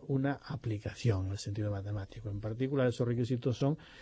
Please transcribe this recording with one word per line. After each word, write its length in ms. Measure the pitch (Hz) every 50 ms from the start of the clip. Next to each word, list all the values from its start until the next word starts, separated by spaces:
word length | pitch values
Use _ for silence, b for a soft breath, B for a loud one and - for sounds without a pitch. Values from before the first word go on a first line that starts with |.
| -
una 260 | - 139 135 135 139 139 139 -
aplicación 840 | - - 120 - 117 107 104 - - - - - 120 104 95 95
en 40 | 95 98
el 40 |
sentido 340 | 101 - 107 101 107 104 104
matemático. 580 | 101 98 98 101 107 104 95 - - 113 110 110
En 120 | 101 101
particular, 460 | 104 107 113 117 131 131 143 135 127
esos 200 | 123 117 - 127
requisitos 500 | 120 120 120 123 113 131 120 - 139 120
son 200 | - 139 139 160 B B B B B